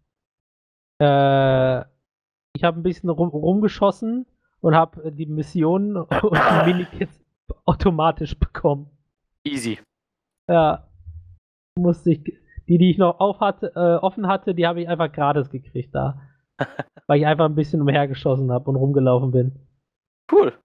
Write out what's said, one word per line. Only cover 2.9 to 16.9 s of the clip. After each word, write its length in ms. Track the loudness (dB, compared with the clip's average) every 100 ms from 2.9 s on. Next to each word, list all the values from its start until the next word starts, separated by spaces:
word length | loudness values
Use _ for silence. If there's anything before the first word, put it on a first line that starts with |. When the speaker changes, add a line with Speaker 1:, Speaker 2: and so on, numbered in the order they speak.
| -4 -4
Speaker 1:
rum-, 200 | -2 -2
rumgeschossen 960 | -2 0 2 0 2 0 0 -6 -6 -8 _ _ _
und 160 | 2 2
hab, 220 | 0 -4
äh, 160 | -12
die 140 | -10 -8
Missionen 680 | -8 -6 -2 0 0 -2 -6
<laughs> 0 |
und 140 | -4
die 540 | -2 0 2 2 2 2
Minikits 560 | 0 -4 -8 -10 _ _ _ -16 -6 -4
automatisch 720 | 0 0 2 0 -2 -6 -6
bekommen. 500 | -6 -2 -2 -2 -6 _ _ _ _ _ -10
Speaker 2:
Easy. 320 | -6 -6 -8 _ _ _ _ _ _ -2
Speaker 1:
Ja. 380 | 2 2 -2 -10 _ -20 -20 -20 -20 _ _ _ -2
Musste 340 | 0 0 0
ich, 120 | -2
die, 540 | -4 -14 _ -10 2 4
die 120 | 4
ich 60 | 4
noch 220 | 2 2
auf 200 | -2 0
hatte, 300 | -2 -2 -8 -2
äh, 200 | 0 0
offen 240 | -2 -4 -4
hatte, 260 | -2 -4 -2
die 100 | -2
hab 120 | -2
ich 100 | -4
einfach 240 | -4 -4
gratis 380 | -2 0 0 -4
gekriegt 440 | -8 -12 -12 -8
da. 280 | -6 -6 -6 -16 _ _ -8
Speaker 2:
<laughs> 500 | -8 -8 -14